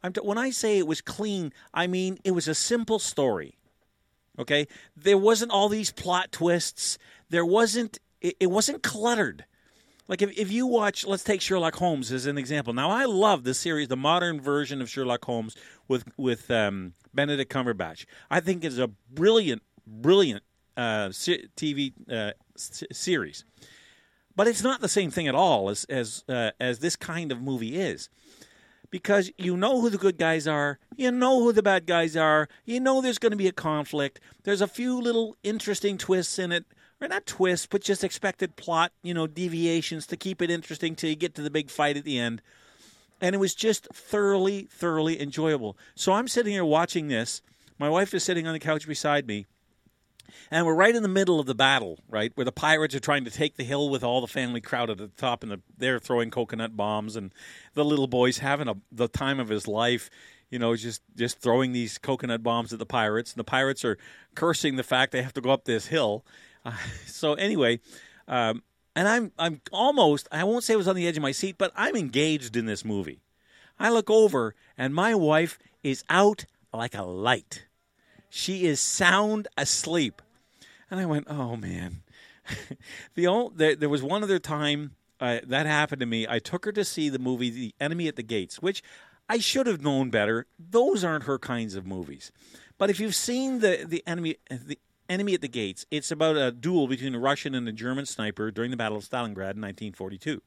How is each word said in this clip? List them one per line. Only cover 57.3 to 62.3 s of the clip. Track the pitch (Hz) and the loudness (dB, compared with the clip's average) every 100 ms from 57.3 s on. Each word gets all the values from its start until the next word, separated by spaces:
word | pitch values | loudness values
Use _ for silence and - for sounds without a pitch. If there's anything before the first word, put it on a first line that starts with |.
| _ - - - | _ -20 -20 -12
the | - | -2
little | 147 147 135 | 2 2 2
boy's | 123 123 127 | 4 4 2
having | 139 143 139 | -2 -2 -2
a, | 98 - | -6 -8
the | 113 117 | -4 -2
time | - 135 139 | 0 -2 -2
of | 117 | -2
his | 107 101 | -4 -2
life, | 107 117 123 - - - - _ | 0 2 0 -4 -20 -20 -20 _
you | 127 | -2
know, | 117 117 | 0 0
just, | 117 110 _ - | -2 -10 _ -4
just | 117 - | -4 -2
throwing | - 123 131 | 2 2 2
these | 123 117 - | -2 -6 -8
coconut | - 131 127 | -6 -6 -4